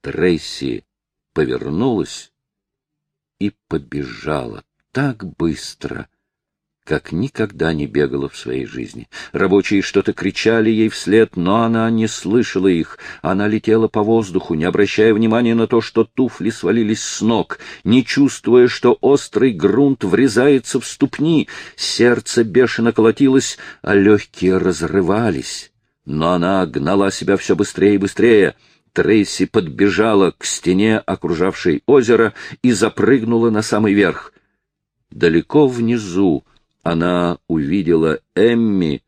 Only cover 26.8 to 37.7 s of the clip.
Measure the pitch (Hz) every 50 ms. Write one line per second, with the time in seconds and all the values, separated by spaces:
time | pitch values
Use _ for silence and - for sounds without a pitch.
26.8 | 71 80 98 98 98 98 - - - 95 98 95 - - - 87 104 - - -
27.8 | 98 104 104 98 95 98 - - 113 120 113 104 95 76 - _ _ _ _ _
28.8 | _ _ _ - - 82 107 110 101 - - - 95 - - 113 92 78 65 -
29.8 | 98 101 90 95 107 113 107 98 95 85 - _ - - - - - 85 92 95
30.8 | 104 110 110 110 - - 90 - - 82 87 78 90 95 90 - - 90 76 -
31.8 | _ - 143 139 117 110 120 110 113 104 - - - - - _ - 127 117 90
32.8 | 107 104 - - 95 104 131 127 110 113 117 117 117 117 110 107 107 - - 104
33.8 | 110 104 98 101 98 85 78 - - - _ _ _ _ _ _ _ _ _ _
34.8 | _ _ _ _ _ _ - - 82 85 82 85 80 _ - 147 147 131 123 120
35.8 | 113 113 120 117 107 95 85 95 101 92 76 64 _ _ _ _ _ _ _ _
36.8 | _ 85 85 82 82 90 90 87 87 87 87 - _ _ 85 80 71 69